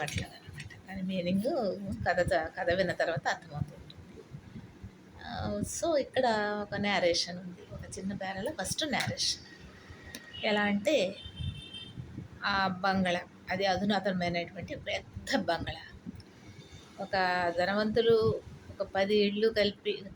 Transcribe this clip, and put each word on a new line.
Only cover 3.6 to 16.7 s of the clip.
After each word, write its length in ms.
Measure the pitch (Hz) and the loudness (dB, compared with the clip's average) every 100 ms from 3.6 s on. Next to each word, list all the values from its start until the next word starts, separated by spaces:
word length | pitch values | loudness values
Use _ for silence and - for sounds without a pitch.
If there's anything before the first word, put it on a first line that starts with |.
| 147 - | -6 -8
ఉంటుంది. 480 | - - - - - - - - - - - - - - | -18 -18 -18 -18 -16 -16 -16 -16 -16 -16 -18 -18 -20 -16
ఆ, 360 | - - - 208 | -10 -6 -4 -2
so, 360 | - - 330 302 | -4 -2 2 2
ఇక్కడ 300 | 247 - 247 214 208 208 | 2 2 2 2 0 -2
ఒక 120 | 208 | -4
నేరేషన్ 640 | 202 202 190 175 175 - 180 | -2 2 4 4 4 0 -6
ఉంది. 360 | 185 180 - | -10 -14 -14
ఒక 240 | - - - | -12 -10 -6
చిన్న 160 | 190 | -6
పేరాలో 380 | 196 190 190 226 311 | -4 -4 -4 -4 -4
ఫస్ట్ 240 | 185 - 311 | -4 -2 0
నేరేషన్. 500 | 185 - - - - - - - - - - - - - - | 0 0 0 -2 -2 -6 -20 -20 -20 -18 -18 -14 -16 -14 -4
ఎలా 180 | 226 208 | 0 2
అంటే, 540 | 208 202 247 294 185 202 - - - - - - - - - - - - | 4 2 4 4 2 -2 -10 -8 -6 -6 -10 -14 -14 -12 -12 -12 -14 -6
ఆ 220 | 202 196 190 | 0 2 2
బంగ్లా, 540 | 185 196 190 180 175 - - - | 2 2 4 4 2 -2 -12 -4
అది 160 | 185 196 | 2 2
అధునాతనమైనటువంటి 1080 | 180 202 202 202 185 175 170 170 185 175 | 4 4 2 2 0 0 0 -2 -8 -10
పెద్ద 640 | - - 196 - - - 220 | -8 -6 -6 -6 -10 -2 0
బంగ్లా. 440 | 180 165 - - - - - - - - - - - | 0 0 0 -2 -10 -14 -14 -14 -16 -20 -20 -20 -18